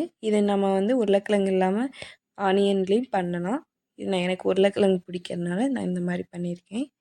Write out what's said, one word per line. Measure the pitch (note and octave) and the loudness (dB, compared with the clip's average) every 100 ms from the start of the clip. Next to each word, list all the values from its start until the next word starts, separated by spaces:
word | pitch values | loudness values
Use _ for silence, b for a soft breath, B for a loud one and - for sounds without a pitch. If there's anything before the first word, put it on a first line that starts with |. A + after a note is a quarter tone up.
| E4+ - | -2 -6
இதை | A3 G#3 | -2 2
நம்ம | G3+ G3 G3 | 2 2 2
வந்து | F#3+ G3+ C4 | 2 2 2
உருளைக்கிழங்கு | G#3 G3 G3+ G#3 G3 | 2 2 2 0 2
இல்லாம | F#3+ F#3 G3+ C4+ B B B _ - | 2 2 0 -4 B B B _ -4
ஆனியன்லேயும் | G3 G3 G3+ G3 F#3 G#3+ B3+ | 0 2 4 2 2 0 0
பண்ணலாம். | G3 F3+ F3 F3 C#4 - _ _ - | -2 -2 -4 -4 -4 -8 _ _ -12
இது | G3+ | -4
நான், | F#3 F3+ | -2 -2
எனக்கு | F#3 G3 | -2 0
உருளைக்கிழங்கு | F#3+ G3 G3 G3 F#3 - | 4 4 4 2 2 -2
பிடிக்கிறதுனால | F3+ F3 F3+ F3 F3+ C4+ | -10 -8 -6 -4 -2 -2
நான் | A#3+ F3+ | -2 -2
இந்த | F3+ | -4
மாதிரி | F3 F3+ F#3 | -4 -4 -8
பண்ணியிருக்கேன். | F3 F3 F3 _ G#3 C#4+ _ | -8 -8 -8 _ -8 -8 _